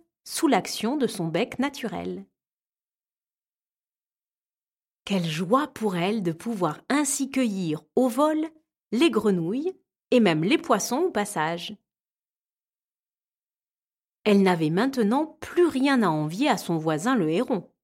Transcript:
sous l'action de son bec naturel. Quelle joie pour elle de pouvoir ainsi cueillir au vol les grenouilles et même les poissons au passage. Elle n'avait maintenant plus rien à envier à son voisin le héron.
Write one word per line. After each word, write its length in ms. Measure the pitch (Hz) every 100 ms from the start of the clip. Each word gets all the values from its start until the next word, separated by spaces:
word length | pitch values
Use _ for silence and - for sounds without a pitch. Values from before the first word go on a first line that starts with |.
| _ _
sous 240 | - - 320
l'action 480 | 220 175 - 214 294
de 100 | 240
son 220 | - 165
bec 300 | 160 226 -
naturel. 680 | 277 277 220 180 175 180 196 _ _ _ _ _ _ _ _ _ _ _ _ _ _ _ _ _ _ _ _ _ _ _ _ _ _ _
Quelle 200 | - 196
joie 440 | 165 156 180 254 294
pour 280 | - 220 180
elle 260 | 180 226
de 100 | 175
pouvoir 500 | 165 233 226 170 151 -
ainsi 400 | 277 285 - 269
cueillir 520 | 269 247 190 175 151 - -
au 120 | 254
vol 420 | 233 302 311 320 - _ _ _
les 180 | 220 320
grenouilles 600 | 226 214 185 165 240 330 381 _ _ _
et 100 | 254
même 240 | 208 156
les 140 | 170 302
poissons 440 | - 220 - 254
au 80 | 359
passage. 640 | 247 196 - 156 170 175 214 _ _ _ _ _ _ _ _ _ _ _ _ _ _ _ _ _ _ _ _ _ _ _ _
Elle 180 | - 196
n'avait 280 | 190 175 156
maintenant 680 | 170 262 269 208 254 311 -
plus 260 | - - 349
rien 360 | 262 277 262
à 60 | 202
envier 420 | 156 151 180 294
à 80 | 202
son 180 | - 165
voisin 380 | 156 156 196
le 160 | 262 156
héron. 420 | 170 262 220 165 _